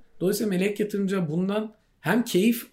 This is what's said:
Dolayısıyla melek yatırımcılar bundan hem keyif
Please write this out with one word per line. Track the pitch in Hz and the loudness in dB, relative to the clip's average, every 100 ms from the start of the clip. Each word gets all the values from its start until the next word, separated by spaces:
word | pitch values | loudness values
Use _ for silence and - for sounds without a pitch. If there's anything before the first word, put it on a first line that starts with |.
| - - | -18 -2
Dolayısıyla | 180 208 214 | -2 0 0
melek | 180 202 202 | 0 0 0
yatırımcılar | 208 202 190 196 160 | -2 -2 0 0 0
bundan | 165 190 208 214 - _ _ | -2 0 -2 -4 -12 _ _
hem | - 233 | 0 0
keyif | 240 180 226 233 - | 2 2 4 2 -2